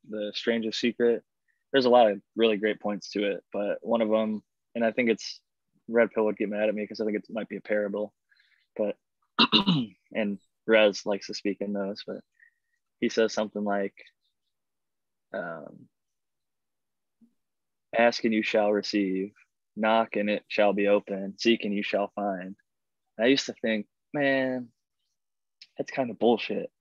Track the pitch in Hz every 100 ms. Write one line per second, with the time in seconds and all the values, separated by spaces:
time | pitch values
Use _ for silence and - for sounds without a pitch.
0 | - 107 104 - - 117 110 - 120 -
1 | 120 117 _ _ _ _ _ 135 123 120
2 | 110 98 _ - 113 104 107 - 104 101
3 | - 98 101 90 _ 101 101 82 107 117
4 | 110 110 110 107 _ _ _ 117 113 110
5 | 120 107 - - _ _ _ _ - 113
6 | 110 - 107 101 104 104 107 104 101 110
7 | 107 104 - 113 101 101 - 104 104 101
8 | 107 _ _ _ _ _ _ - 104 -
9 | _ _ _ - - - 196 156 110 _
10 | _ - 104 101 _ _ - 110 107 95
11 | 104 101 - - 104 95 101 101 98 107
12 | - 98 _ _ _ _ _ _ _ _
13 | 120 - 110 - 107 104 104 101 98 _
14 | - _ _ _ _ _ _ _ _ _
15 | _ _ _ 98 85 82 76 - - _
16 | _ _ _ _ _ _ _ _ _ _
17 | _ _ 226 _ _ _ _ _ _ 113
18 | 117 - 117 107 - 110 104 104 98 104
19 | 98 95 101 _ _ _ _ - 110 113
20 | 113 107 104 101 _ - 104 98 101 101
21 | 98 98 98 101 117 113 107 101 101 98
22 | 101 - 101 92 92 101 _ _ _ _
23 | _ - 117 139 - 117 117 107 101 _
24 | _ 147 139 135 131 127 120 _ _ _
25 | _ _ _ _ _ _ - - 135 -
26 | 123 104 110 113 - 98 85 _